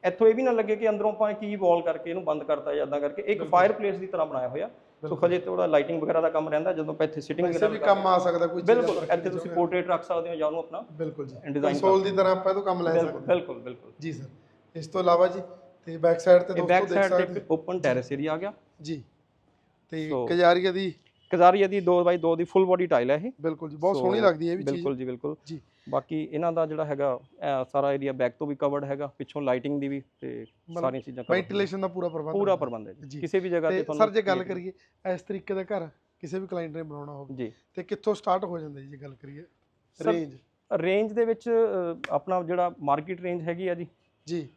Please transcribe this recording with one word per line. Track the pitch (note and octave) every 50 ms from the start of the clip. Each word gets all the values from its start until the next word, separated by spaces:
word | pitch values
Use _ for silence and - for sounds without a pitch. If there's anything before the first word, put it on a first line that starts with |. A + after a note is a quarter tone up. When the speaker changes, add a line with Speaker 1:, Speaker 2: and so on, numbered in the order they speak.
| -
Speaker 1:
ਇੱਥੋਂ | F#3 F3+ - A3+
ਇਹ | A3 A3
ਵੀ | A#3 C4
ਨਾ | B3+
ਲੱਗੇ | A#3+ A3+ A3 G3+ G#3+
ਕਿ | G#3+ A3+ A3
ਅੰਦਰੋਂ | G#3+ G3+ G#3 G#3+ G#3
ਆਪਾਂ | G#3+ A3 G#3 G#3
ਕੀ | G#3 G#3+ G#3 G#3
ਵਾਲ | G3+ F#3+ F3 E3+ E3+ E3
ਕਰਕੇ | E3+ - D#3+ - E3+
ਇਹਨੂੰ | E3 F3+ F3+
ਬੰਦ | D#3 D3+ D3+ D3
ਕਰਤਾ | C#3 D#3 C#3+ D3 D3+ C#3+
ਜਾਂ | D3 D3
ਇੱਦਾਂ | C#3 C#3 D3
ਕਰਕੇ, | C#3+ C#3+ C#3+ - G#3
ਇਹ | -
ਇੱਕ | G#3 G3+
Speaker 2:
ਬਿਲਕੁਲ। | E3 D#3 E3 F3
Speaker 1:
ਫਾਇਰਪਲੇਸ | F3+ G#3 A3 A3 G#3+ G3+ G3
ਦੀ | G3 F#3
ਤਰ੍ਹਾਂ | F#3+ - F3 D#3
ਬਣਾਇਆ | D#3 C#3+ C3 B2+ B2
ਹੋਇਆ। | B2 D3+ F#3 A#3
ਸੋ | - - _ _ _ _ - D#3
Speaker 2:
ਬਿਲਕੁਲ। | D3+ C#3 D#3 F3
Speaker 1:
ਹਜੇ | F3 F3+
ਥੋੜ੍ਹਾ | F3+ F#3 F#3 F3+ F3+
ਲਾਈਟਿੰਗ | E3+ D#3 D3 C#3+ C#3+ E3+ E3 D#3
ਵਗੈਰਾ | D3 F3 D#3+
ਦਾ | D#3+ E3
ਕੰਮ | E3 D#3 D#3 D#3
ਰਹਿੰਦਾ, | D3+ D3+ D#3+ F#3 F#3
ਜਦੋਂ | D#3+ D#3 D3+ D#3
ਆਪਾਂ | D#3 D#3
ਇੱਥੇ | D#3 D#3 D#3+
ਸਿਟਿੰਗ | C#3+ - D3+ D#3 F3
Speaker 2:
ਵੈਸੇ | F3 E3+ E3
Speaker 1:
ਵਗੈਰਾ | D#3+ - -
Speaker 2:
ਵੀ | G3+
Speaker 1:
ਕਰਦੇ | - G#3+ G3
Speaker 2:
ਕੰਮ | G3 F#3+
ਆ | F#3+ F#3 F3+
ਸਕਦਾ | F3+ F3+ E3+ F3 E3+
ਕੋਈ | E3+ E3+ F3+ F3
ਚੀਜ਼ | F3
Speaker 1:
ਬਿਲਕੁਲ, | A3+ B3 A#3 - F#3
Speaker 2:
ਆਪਾਂ | - D#3+
Speaker 1:
ਇੱਥੇ | - F3
ਤੁਸੀਂ | E3+ E3 F#3
Speaker 2:
ਚਾਹੁੰਦੇ | F#3 F3+ E3 E3+ E3+
Speaker 1:
ਪੋਰਟਰੇਟ | E3+ F3 E3+ F#3 F3+ E3+
ਰੱਖ | - F3 E3 E3+
ਸਕਦੇ | - F3+ E3+ E3+ E3+
ਹੋ | E3+
ਜਾਂ | D#3+ D#3
ਉਹਨੂੰ | D3+ D3+ E3
ਆਪਣਾ | E3 E3 D#3+ F3+ A#3+ - D#3+
Speaker 2:
ਬਿਲਕੁਲ | D3+ D#3+ D#3 - - C#3+
ਜੀ। | C3+ - - - D3+ C#3+
Speaker 1:
ਡਿਜ਼ਾਈਨ | D3 C#3+ D3 C#3+
Speaker 2:
ਕੰਸੋਲ | C#3+ F#3+ G3 F#3+ F#3+ F#3+
Speaker 1:
ਕਰ | G3+
Speaker 2:
ਦੀ | F#3
ਤਰ੍ਹਾਂ | F#3 F#3+ F#3 F#3+
ਆਪਾਂ | F#3 - F#3+ F#3+
ਇਹਨੂੰ | G3 G3
ਕੰਮ | G3 F#3 F3+ E3+
ਲੈ | E3 E3
Speaker 1:
ਬਿਲਕੁਲ, | E3+ E3 D#3
Speaker 2:
ਸਕਦੇ। | - C#3 C3
Speaker 1:
ਬਿਲਕੁਲ, | C#3+ F3 F3+ E3+ F3 C3+ A#2
ਬਿਲਕੁਲ। | A#2 B2 B2+ B2 - - A#2 _
Speaker 2:
ਜੀ | D3 E3 D3+
ਸਰ। | A#2+ C3+ C3+ - - _ _ _ _ _ _ _
ਇਸ | E3+ D3+
ਤੋਂ | D#3 - F#3+
ਇਲਾਵਾ | F#3 F3 E3+ E3+ F3+
ਜੀ, | F#3 F3+ G3 - - - - - - - _ _
ਤੇ | - E3
ਬੈਕ | E3 D#3 E3+ E3+ E3+
ਸਾਈਡ | - F#3+ F3+ F3+ F3
ਤੇ | - F#3+
Speaker 1:
ਇਹ |
Speaker 2:
ਦੋਸਤੋ | E3+ F3 E3+
Speaker 1:
ਬੈਕ | F3+ F#3 G3+
Speaker 2:
ਦੇਖ | G3 - G3+
Speaker 1:
ਸਾਈਡ | G3 F#3+ F#3
ਤੇ | F3+ F#3
Speaker 2:
ਸਕਦੇ | F3+ F3+ G3+
Speaker 1:
ਇੱਕ | - -
ਓਪਨ | D#3+ D#3+ D#3+ - F3+ F#3
ਟੈਰੇਸ | D#3 C#3+ B2+ B2+ B2 B2 C#3+
ਏਰੀਆ | C#3 C#3+ D#3 D#3
ਆ |
ਗਿਆ। | D#3+ F3+ G3+ G3+ _ _ _ _ _ D#3
Speaker 2:
ਜੀ। | D3 E3 D3 A#2 _ _ _ _ _ _ _ _ _ _ _ _ _ _ _ _ _
ਤੇ | - D#3+ D#3 D#3
Speaker 1:
ਸੋ | D3 C3 B2
Speaker 2:
ਕਜਾਰੀਆ | A#2 E3+ F3 F3 E3+ F3 F3+ F3+ F#3+ F3+
ਦੀ | F#3 G3 F#3 D#3+ _ _ _ _ _ _ _
Speaker 1:
ਕਜਾਰੀਆ | - F3 F3 F3+ F#3 G3+ G3
ਦੀ | F#3+ F#3+ G3+
ਦੋ | F3+ F3 F3+ F3 F3 F3
by | F3 F3+
ਦੋ | D#3+ E3 E3
ਦੀ | D#3+ F3
ਫੁੱਲ | E3+ - G3 F#3+
ਬਾਡੀ | F3+ F#3 F3+ F#3
ਟਾਈਲ | E3+ D#3+ B2+ A#2+ B2+
ਹੈ | C#3 D3+ E3+
ਇਹ। | A#3+ C4 _
Speaker 2:
ਬਿਲਕੁਲ | C#3+ E3 D#3+ D3+ E3 D#3
ਜੀ, | D3
ਬਹੁਤ | D#3 D3+ F#3 G3
Speaker 1:
ਸੋ | C#3+ B2+
Speaker 2:
ਸੋਹਣੀ | - F#3+ A3
ਲੱਗਦੀ | A3 G3 E3+ D3+ D#3+
ਹੈ | E3+ E3+
ਇਹ | F#3+
ਵੀ | G3
ਚੀਜ਼। | C#3 C#3+
Speaker 1:
ਬਿਲਕੁਲ | E3+ E3+ D3 C#3
ਜੀ, | B2+ C3
ਬਿਲਕੁਲ। | B2+ B2+ A#2+ - D3 D3+ - _
Speaker 2:
ਜੀ। | C#3+ E3 D3+ _ _ _ _ _ -
Speaker 1:
ਬਾਕੀ | - C#3 C3 _ D#3 D#3 D#3 - D3
ਇਹਨਾਂ | D3+ E3 E3+ E3
ਦਾ | E3 D#3+
ਜਿਹੜਾ | D#3 D#3 D#3 D#3
ਹੈਗਾ, | D3+ D3 C#3 C#3+ C#3 B2+ B2 - _ _
ਇਹ | - - D3 C#3 C3 C3 - _
ਸਾਰਾ | C#3+ C#3 C#3 C#3
ਏਰੀਆ | C#3 C#3 C#3 C3
ਬੈਕ | C3 B2+ B2 A#2+ _
ਤੋਂ | D#3+
ਵੀ | D3 D3
ਕਵਰਡ | C#3 D3+ C#3+ C#3 C#3+ C#3+
ਹੈਗਾ, | C#3 C#3 C#3 D3
ਪਿੱਛੋਂ | C#3 - _ C#3+ - - D3+ C#3+
ਲਾਈਟਿੰਗ | C3 B2+ B2+ A#2+ C#3+ C#3+ C#3+
ਦੀ | C#3 C#3
ਵੀ, | C#3 C#3 C3 _ _ _
ਤੇ | - C3 B2 A#2 A2+ A2+ _ _ _ -
Speaker 2:
ਮਤਲਬ | E3 E3+ E3
Speaker 1:
ਸਾਰੀਆਂ | C3 B2+ C3+ -
ਚੀਜ਼ਾਂ | - B2+ B2+ A#2+
covered | - E3+ F#3 F#3
Speaker 2:
ਵੈਂਟੀਲੇਸ਼ਨ | - G3 G3+ G3 E3+ F3 G3
ਦਾ | F#3+ F#3+
ਪੂਰਾ | F3 F#3 F3+ F3
ਪ੍ਰਬੰਧ | D#3+ E3 D3+ D3+ E3
Speaker 1:
ਪੂਰਾ | G3 G3+ G3 F#3+
Speaker 2:
ਹੈ। |
Speaker 1:
ਪ੍ਰਬੰਧ | F3+ D3+ B2+ A#2 A2 G#2+ G2+
ਹੈ | F#2
ਜੀ। | - D3 C#3
Speaker 2:
ਜੀ। | C3+ D3
Speaker 1:
ਕਿਸੇ | C#3 D#3+ - F#3+
ਵੀ | F3+ F#3
ਜਗ੍ਹਾ | F3 E3+ D#3+ D#3+
Speaker 2:
ਤੇ | F3+
Speaker 1:
ਤੇ | F#3 -
ਤੁਹਾਨੂੰ | - D#3 D3 A3
Speaker 2:
ਸਰ, | A3 G3
ਜੇ | A3 G3+
ਗੱਲ | G3 F#3 F3+ F#3
Speaker 1:
ਕਰੀਏ | F#3 F#3+ F3+ F3 F#3
Speaker 2:
ਕਰੀਏ | F#3 _ _ _ _ _ _ F#3+ F#3
ਇਸ | E3+ -
ਤਰੀਕੇ | _ G3+ G3 F#3 - G3+
ਦਾ | F#3+ F#3+
ਘਰ | F3+ G#3 G3 E3+ D#3 - _ _ _ _ _
ਕਿਸੇ | - D#3+ D3 F#3+
ਵੀ | F#3+
ਕਲਾਇੰਟ | F3+ F#3+ F3 E3+ E3 D3
ਨੇ | E3 D#3+
ਬਣਾਉਣਾ | D#3 D3 D3 C#3+ D3 D3
ਹੋਵੇ | C#3 C#3 C3+ C3+
Speaker 1:
ਜੀ। | B2+ B2+ A2 - _ _ _ _
Speaker 2:
ਤੇ | - F3+
ਕਿੱਥੋਂ | F3+ G#3 G3+ - A3 G#3
ਸਟਾਰਟ | - - - F3+ F#3+ G3
ਹੋ | F#3 F3 E3+
ਜਾਂਦਾ | D#3 D3+ C#3+ C#3
ਜੀ, | C3+
ਜੇ | C#3 D3
ਗੱਲ | C3+ C#3 C#3+ C3+
ਕਰੀਏ | B2 _ C3+ C#3 D3 E3+ _ _ _ _ _ _ _ _ _ _
Speaker 1:
ਸਰ, | _ E3
Speaker 2:
ਰੇਂਜ? | - F3 E3+ D#3+ D3 C3 C3 _ _ _ _ _ _ -
Speaker 1:
ਰੇਂਜ | F3+ E3 F3+ F#3+ G3+ A3 A3 G#3+
ਦੇ | A3 A#3
ਵਿੱਚ, | A3+ A3+ A3+ - A#3+
ਅ, | A#3 A3+ A3+ G#3+ G3 F#3+ F3+ E3+ E3 - - -
ਆਪਣਾ | - D3 - - F#3 F#3 F3
ਜਿਹੜਾ | D#3+ F3+ F3+ F3 F3 E3+ C#3
ਮਾਰਕੀਟ | C3+ C#3+ C#3 D3 D3+ E3+ F#3+ F3
ਰੇਂਜ | F3+ F3+ F3 F3 D#3+
ਹੈਗੀ | E3 E3+ E3+ F#3 F#3
ਆ | F3
ਜੀ, | E3+ F3 - _ _ _ _ _ _ _
Speaker 2:
ਜੀ। | D3+ E3 F3 D3+ B2+ _